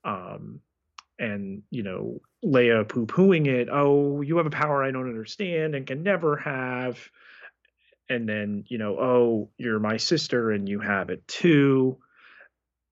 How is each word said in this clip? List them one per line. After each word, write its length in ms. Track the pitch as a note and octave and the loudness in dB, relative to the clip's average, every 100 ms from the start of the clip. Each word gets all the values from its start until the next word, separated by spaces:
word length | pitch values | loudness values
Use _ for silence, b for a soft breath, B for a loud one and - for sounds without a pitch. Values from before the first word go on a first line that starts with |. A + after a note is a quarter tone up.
Um, 560 | - G2 F2+ G2+ G#2+ A#2 _ _ _ - - - | -8 -8 -10 -14 -14 -18 _ _ _ -20 -20 -8
and, 460 | A#2 G2+ G2 G2 - | -6 -6 -8 -10 -10
you 120 | B2 | -8
know, 360 | G2 F#2 G#2 A#2 - _ G3+ | -8 -8 -8 -10 -16 _ 2
Leia 420 | C3 A#2+ A2+ G#2 | 4 6 4 2
poo-pooing 600 | B2+ A2 - F#3+ E3+ C#3+ | -2 -2 4 6 6 2
it, 200 | B2+ B2 | 0 0
"Oh, 500 | C#3+ C#3+ C#3+ C#3+ C#3+ | 2 4 4 2 -2
you 160 | C#3+ E3 | -2 0
have 100 | D#3 | 0
a 40 | |
power 320 | C3+ D3+ C#3+ | -2 0 0
I 80 | C3+ | 0
don't 180 | C3 B2+ | -2 -6
understand 640 | A2+ A2 - G3 E3 D#3 C#3+ | -8 -10 -8 -4 -2 -2 -4
and 100 | C3 | -6
can 160 | C3+ | -4
never 360 | F3+ F#3 E3 D3 | -2 0 0 0
have." 600 | D#3 C3 B2+ B2+ B2+ A#2+ - B B B B _ _ _ b _ - | -2 -4 -4 -4 -4 -6 -14 B B B B _ _ _ b _ -6
And 180 | B2 A2+ | -4 -2
then, 360 | G#2+ G#2 G#2 G#2 | -2 -4 -6 -6
you 120 | A#2+ | -4
know, 180 | G#2+ G2 | -4 -2
"Oh, 500 | B2+ B2 A#2+ A2 G#2 - | 2 4 4 2 -2 -6
you're 220 | B2 A2 | -2 0
my 180 | G#2+ A2 | 0 -2
sister 540 | - D#3+ - B2 A2+ | 0 0 0 0 0
and 160 | G#2 G2 | 0 -2
you 120 | G2+ | -4
have 320 | G#2 G2+ F2+ | -2 -2 -2
it 160 | F2+ - | -8 -10
too." 720 | - F3 D3 C#3 C3+ C3 C3 B B B B B _ _ _ _ | 0 4 6 6 4 2 -2 B B B B B _ _ _ _